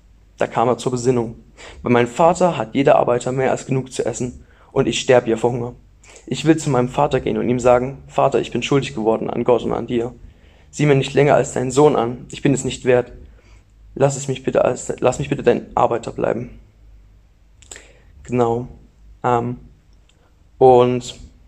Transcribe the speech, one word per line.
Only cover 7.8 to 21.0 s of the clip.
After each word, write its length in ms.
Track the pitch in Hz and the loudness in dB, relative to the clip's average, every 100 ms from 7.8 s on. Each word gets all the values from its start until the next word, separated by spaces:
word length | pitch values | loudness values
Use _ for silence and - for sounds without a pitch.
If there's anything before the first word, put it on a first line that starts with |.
| 131 139 - | 2 -8 -6
‚Vater, 320 | - 135 120 | 0 2 0
ich 120 | - | -2
bin 100 | 120 | -6
schuldig 320 | - 139 135 | 0 0 0
geworden 340 | - 107 110 - | -2 0 0 -2
an 140 | - | -2
Gott 220 | 120 117 | 2 0
und 80 | 113 | 0
an 160 | 113 117 | -6 -4
dir. 260 | 120 120 123 - - _ _ _ | -4 -4 -10 -20 -20 _ _ _
Sieh 160 | - 151 | 0 2
mir 80 | |
nicht 200 | 135 135 | 2 2
länger 200 | 131 143 | 2 4
als 180 | - 139 | 4 2
deinen 200 | - 127 | -4 -2
Sohn 240 | 123 151 120 | 4 4 4
an. 300 | 117 123 - | -2 -6 -14
Ich 120 | - | -4
bin 120 | 147 | -2
es 100 | 127 | 0
nicht 200 | 131 - | -4 -4
wert. 260 | 123 123 - - - - _ - _ _ - - | 0 0 0 -10 -20 -20 _ -20 _ _ -12 -2
Lass 200 | 139 135 | 0 0
es 120 | - | -6
mich 160 | 131 | -6
bitte 200 | - - | -2 0
als, 280 | - 123 - - | 0 -2 -8 -2
lass 180 | 123 127 | -2 -2
mich 100 | 139 | -4
bitte 140 | 131 | -2
dein 340 | 120 - - - | 0 0 -2 -2
Arbeiter 360 | 120 117 - | 0 -2 -6
bleiben.‘“ 380 | 117 117 113 123 - - _ - - _ _ _ _ _ _ - - - _ - - | -4 -4 -4 -8 -18 -20 _ -20 -20 _ _ _ _ _ _ -20 -20 -20 _ -20 -20
Genau. 460 | - 123 117 117 123 - - _ - - | -6 0 0 -2 -6 -16 -20 _ -20 -6
Ähm, 320 | 127 120 120 123 - _ _ _ _ _ _ _ _ - | -2 0 -2 -8 -14 _ _ _ _ _ _ _ _ 2
und 580 | 131 123 123 123 | 6 6 4 0